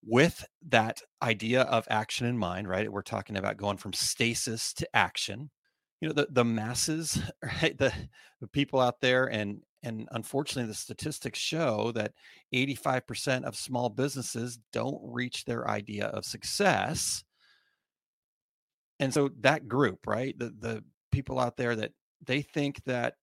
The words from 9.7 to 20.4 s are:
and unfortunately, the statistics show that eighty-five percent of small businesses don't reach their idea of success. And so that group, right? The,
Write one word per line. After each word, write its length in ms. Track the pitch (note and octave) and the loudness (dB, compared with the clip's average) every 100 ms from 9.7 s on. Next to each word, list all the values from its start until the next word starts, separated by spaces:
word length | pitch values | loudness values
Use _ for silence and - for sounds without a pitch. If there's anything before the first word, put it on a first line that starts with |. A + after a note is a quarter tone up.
| _ | _
and 240 | B2 A2 A2 | -10 -8 -6
unfortunately, 560 | A#2 G#2+ C3+ D3 C3+ A#2 | -8 -4 -4 -2 -4 -4
the 60 | |
statistics 640 | G#2 - - D3+ D3+ C3 - | -6 -10 -8 -8 -6 -8 -6
show 540 | - D#3 D#3 G#2+ A2 | -4 0 0 2 0
that 220 | A2+ G#2 _ - - _ | -2 -4 _ -20 -20 _
eighty-five 540 | B2+ C3+ B2+ D3+ C3 - | 0 0 0 0 0 -2
percent 400 | A2+ - B2+ - | -6 -2 0 -2
of 100 | G#2+ | -6
small 340 | - B2 A#2+ | -4 0 0
businesses 680 | G#2 C#3 C3+ A#2+ A#2 A#2+ A#2 _ | 0 -2 -2 -6 -6 -6 -8 _
don't 260 | A#2 B2 D3 | -4 -4 -4
reach 420 | - A#2+ B2 - - | -8 -6 -6 -6 -4
their 240 | A#2 A#2+ | -4 0
idea 380 | G#2+ G#2 G#2 G#2 | -2 -2 -4 -4
of 180 | G#2 - | -4 -8
success. 960 | - - - G3+ A#2 F#2+ E2 - - - _ _ _ _ _ _ _ _ _ _ _ _ _ _ _ _ _ | -8 -6 2 4 4 2 -2 -2 -4 -8 _ _ _ _ _ _ _ _ _ _ _ _ _ _ _ _ _
And 140 | C#3 | 0
so 160 | D3 C#3+ - | 2 0 4
that 260 | A#2+ D#3 C3+ | 4 4 0
group, 400 | B2 B2+ F2+ - | 2 4 2 -2
right? 300 | G#2+ C3+ | -2 -2
The, 160 | - | -4